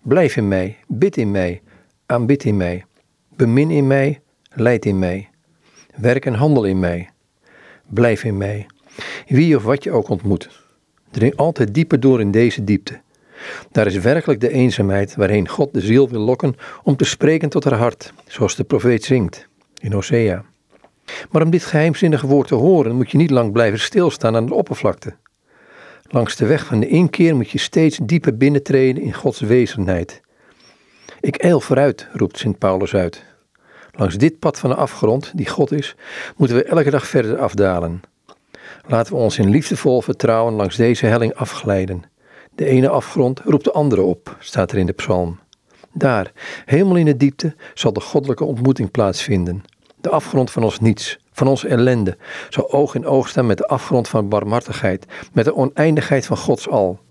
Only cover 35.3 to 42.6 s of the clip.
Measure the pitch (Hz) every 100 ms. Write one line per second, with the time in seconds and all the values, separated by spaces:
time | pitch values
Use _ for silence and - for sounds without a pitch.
35.3 | 185 - - 139 147 - - - - -
36.3 | - 131 120 - 170 139 139 - 151 110
37.3 | 113 113 101 98 90 85 87 - _ _
38.3 | - _ - - - - 117 113 202 110
39.3 | - 101 131 - - 135 127 120 127 117
40.3 | 113 117 110 98 - 117 117 117 117 113
41.3 | - - - 107 98 95 92 - _ _
42.3 | - - -